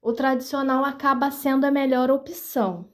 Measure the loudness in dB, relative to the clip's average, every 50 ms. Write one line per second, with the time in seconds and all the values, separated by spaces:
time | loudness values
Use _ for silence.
0 | _ -4 -2 0 0 0 0 0 -2 -4 -4 -2 0 0 2 2 0 -2 -4 -2
1 | 0 0 2 2 0 -2 -2 -2 -2 0 2 2 2 2 2 2 2 2 2 2
2 | 4 4 2 2 0 -6 -14 -14 -14 -6 -2 0 0 0 -2 -6 -10 -16